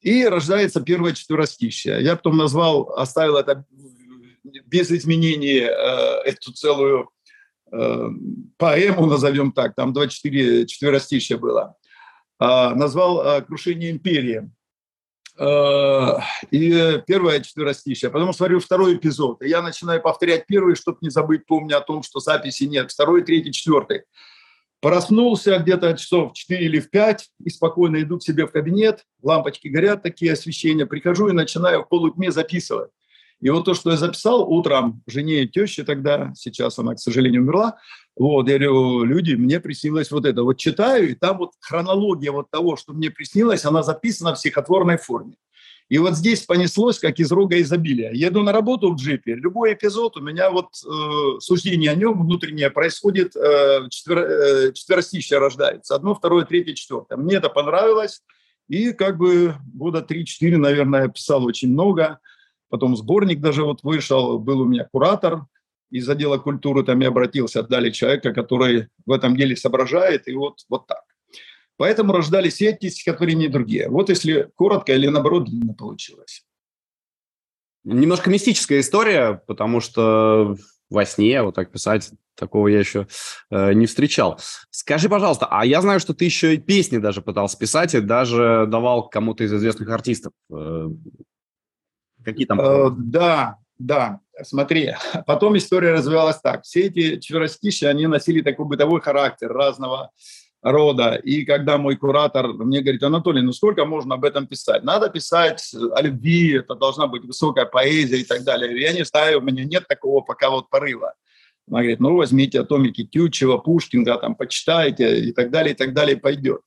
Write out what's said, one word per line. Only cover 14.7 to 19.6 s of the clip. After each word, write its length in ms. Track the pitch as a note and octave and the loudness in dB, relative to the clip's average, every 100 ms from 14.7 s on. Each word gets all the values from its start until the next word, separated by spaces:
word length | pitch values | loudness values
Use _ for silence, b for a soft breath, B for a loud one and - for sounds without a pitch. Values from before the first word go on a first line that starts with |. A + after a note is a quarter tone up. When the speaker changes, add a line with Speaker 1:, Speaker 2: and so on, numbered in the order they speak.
| _ _ _ _ _ - - | _ _ _ _ _ -20 -4
Speaker 1:
Э, 840 | C#3 D3 C#3+ C#3+ C#3 C3+ B2+ - B B - | 0 2 2 2 4 2 2 -2 B B -2
и 520 | C#3+ E3 E3+ E3 D3+ - | 0 4 4 4 0 0
первое 360 | F#3+ F3 D3 | 0 2 0
четверостишье, 680 | B2+ D3+ C#3+ C#3 - B2+ B2+ | -4 -6 -6 -4 -8 -6 -4
а 40 | |
потом 220 | C#3 F#3 | -2 -2
смотрю 260 | E3+ F3+ F3+ | -2 0 0
второй 360 | - F#3 F#3 F3 | 0 2 2 2
эпизод, 460 | D#3+ C#3 C3+ A2+ | 0 0 -4 -2
и 60 | C3+ | -2
я 120 | E3+ | -2